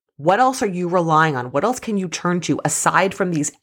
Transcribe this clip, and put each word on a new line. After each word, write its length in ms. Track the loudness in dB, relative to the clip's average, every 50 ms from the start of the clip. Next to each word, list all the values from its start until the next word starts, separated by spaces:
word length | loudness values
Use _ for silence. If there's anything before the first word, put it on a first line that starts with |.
| _ _ _
What 240 | -2 0 2 4 4
else 220 | 4 2 2 0
are 40 | -2
you 220 | -2 -2 -2 -2 0
relying 480 | 0 0 2 4 4 4 4 4 2
on? 140 | -2 -6 -4
What 140 | -2 0 0
else 140 | 0 -2 -2
can 200 | -4 -4 -4 -4
you 100 | -4 -4
turn 320 | -6 -4 -2 -2 -2 -2
to 160 | 0 -2 -2 0 0
aside 500 | -2 -2 0 0 2 2 2 2 2 0
from 180 | -2 -2 -2
these 200 | 0 -2 -2 -4 -6 _